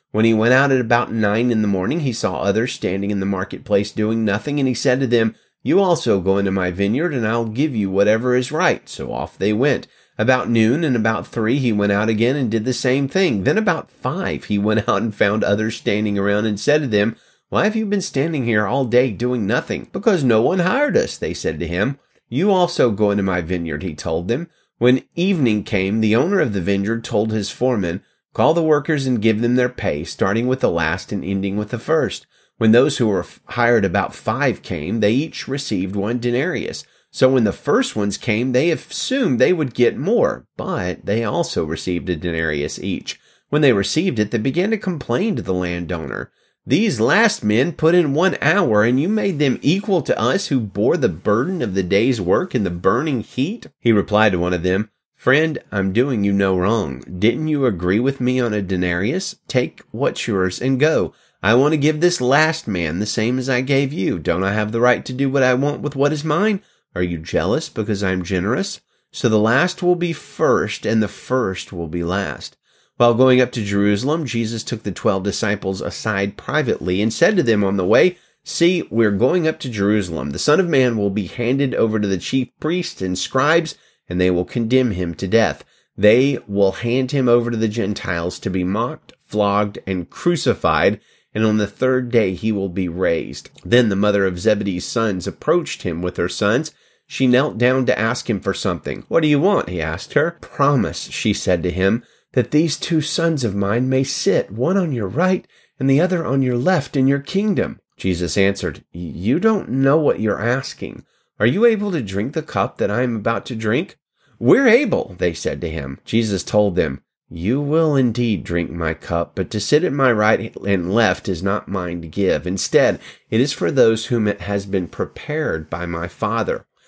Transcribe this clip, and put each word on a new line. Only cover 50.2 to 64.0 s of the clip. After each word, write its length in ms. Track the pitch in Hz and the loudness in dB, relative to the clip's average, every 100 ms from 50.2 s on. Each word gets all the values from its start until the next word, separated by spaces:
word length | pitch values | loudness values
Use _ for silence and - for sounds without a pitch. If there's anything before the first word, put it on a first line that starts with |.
us 280 | 117 175 - | 0 0 -2
who 100 | 135 | -2
bore 380 | 107 98 117 165 | -2 -2 0 2
the 120 | 123 | 0
burden 540 | 80 - 107 151 185 | 0 0 0 0 -2
of 120 | 113 | -2
the 100 | 95 | -2
day's 360 | 92 98 120 117 | 2 2 2 2
work 360 | 87 107 185 127 | 2 0 0 -2
in 80 | |
the 60 | 98 | -2
burning 500 | 87 92 113 156 127 | 0 0 2 0 -4
heat?' 480 | 107 - 151 226 - - | -4 -4 -4 -4 -12 -4
He 140 | 117 | 2
replied 400 | 107 - 104 107 | 2 4 2 4
to 80 | 92 | 2
one 120 | 87 | 0
of 120 | 90 | 0
them, 260 | 90 95 107 _ _ | 0 0 -2 _ _
'Friend, 460 | _ - 139 160 151 - | _ 0 2 2 -4 -6
I'm 220 | 104 95 | -4 0
doing 320 | 95 139 117 | 0 0 0
you 80 | 101 | 0
no 260 | 98 98 92 | 2 2 2
wrong. 460 | 92 113 80 64 65 90 | 2 0 -2 -6 -10 -2
Didn't 260 | 107 120 156 | 0 0 -2
you 200 | 151 131 | 0 0
agree 340 | 90 87 101 | 0 0 2
with 200 | 131 135 | 0 0
me 200 | 123 127 | -2 0
on 120 | 120 | 0
a 100 | 107 | -2
denarius? 760 | 92 95 90 87 101 175 - - - | -2 -2 0 0 -2 -2 -6 -10 -4
Take 360 | 127 135 - - | -2 -2 -6 -14
what's 340 | 110 139 - - | -4 -2 -2 -2
yours 340 | 98 92 - | 0 0 0
and 200 | 127 131 | -2 2
go. 340 | 151 143 85 - _ _ | 2 2 -2 -6 _ _
I 140 | 95 | 2
want 160 | 120 143 | 4 4
to 80 | 156 | 2
give 220 | 143 151 | 2 2
this 200 | 175 175 | 2 2
last 460 | 123 139 156 156 - | 2 2 2 -2 -4
man 320 | 92 82 85 | -4 -2 -2
the 80 | 104 | -4
same 320 | - 110 127 | -2 -2 -2
as 100 | 131 | -2
I 120 | 127 | -2
gave 320 | 131 139 139 | 0 0 0
you. 260 | 156 | -2